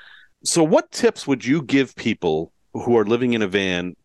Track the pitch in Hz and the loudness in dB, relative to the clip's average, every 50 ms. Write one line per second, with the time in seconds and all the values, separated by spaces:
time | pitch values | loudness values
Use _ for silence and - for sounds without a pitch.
0 | - - - - _ _ _ _ - - - 170 160 156 208 311 - - - - | -20 -20 -20 -20 _ _ _ _ -6 -2 0 2 2 4 4 2 2 0 -6 0
1 | - 226 - - - - 135 123 - 123 139 170 139 107 127 139 135 - - - | 0 0 0 -2 -2 -2 -2 -2 0 -2 -2 -2 0 0 0 0 0 0 -4 -6
2 | - 120 98 - - 85 78 78 82 - _ _ _ _ - 110 - 120 120 113 | -4 -4 -4 -2 -2 -2 0 -2 -4 -6 _ _ _ _ -12 -6 -2 2 2 2
3 | 107 101 117 120 127 123 120 113 107 95 92 101 98 95 90 87 90 90 82 _ | 4 2 0 0 0 0 0 0 -2 -2 0 -2 0 0 -2 -4 -4 -6 -10 _
4 | _ | _